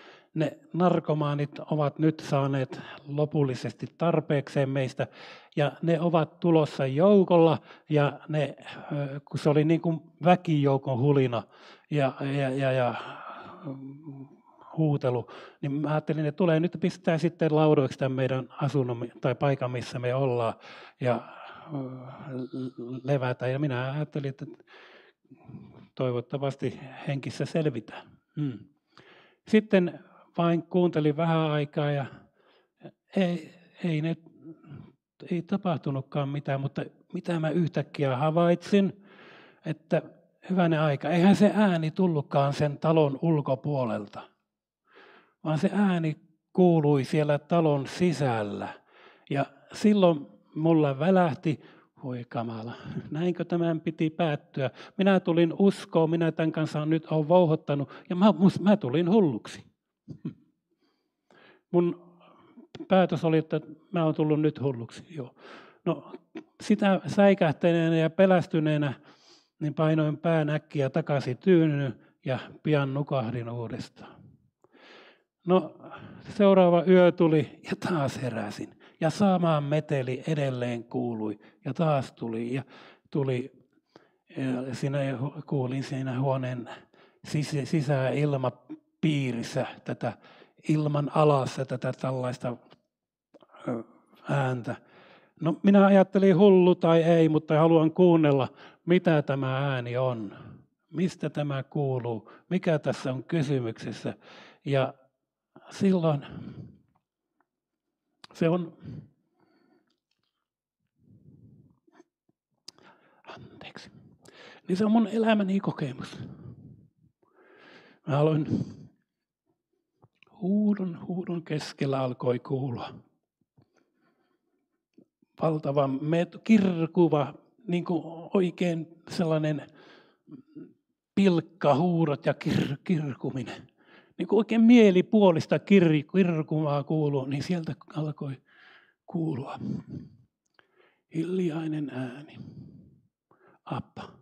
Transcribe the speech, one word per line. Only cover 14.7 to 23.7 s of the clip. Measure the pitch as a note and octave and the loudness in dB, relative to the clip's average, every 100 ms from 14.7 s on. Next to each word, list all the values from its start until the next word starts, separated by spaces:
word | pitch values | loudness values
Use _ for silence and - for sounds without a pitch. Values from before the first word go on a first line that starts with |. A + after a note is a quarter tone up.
| - | -2
huutelu, | D#3 C#3+ B2+ B2 A2 - - _ | 0 0 -2 -4 -6 -16 -20 _
niin | C#3+ | -6
mä | C#3+ D3 | -4 -2
ajattelin, | D3+ - D3+ D3+ | -2 -2 -2 -4
että | D3 | 0
tulee | F3+ D#3+ | 2 2
nyt | F3 E3 | 0 -2
pistää | F#3 - - D#3+ | -4 -4 -2 0
sitten | E3 - D#3+ | -2 0 0
laudoiksi | D3+ D#3 D3 C3 - | 4 4 4 2 -2
tämän | C3+ | -4
meidän | C3 C3 C3 B2+ - | -2 -2 -4 -6 -6
asunnon | C#3 C#3+ B2 A#2 B2 - | -2 0 -2 -4 -8 -6
tai | C#3 | -4
paikan, | A#2+ C#3+ C3+ B2 | 0 -2 -2 -4
missä | B2 - B2+ | -6 -8 -6
me | B2 | -4
ollaan | C3 C#3 A#2+ A2+ - - - - _ | -2 0 0 -2 -4 -14 -20 -20 _
ja, | B2+ A#2 - - - - - | -2 -2 -6 -18 -20 -20 -12
ö, | C#3+ C3 C3 B2+ C3 D3 B2+ B2 C3+ B2+ - A#2+ B2+ | -10 -10 -12 -16 -18 -12 -10 -10 -8 -10 -10 -12 -8
levätä. | C3 C#3+ B2+ B2 B2 | -4 -2 -2 -4 -4
Ja | C3 | -4
minä | D3 | -4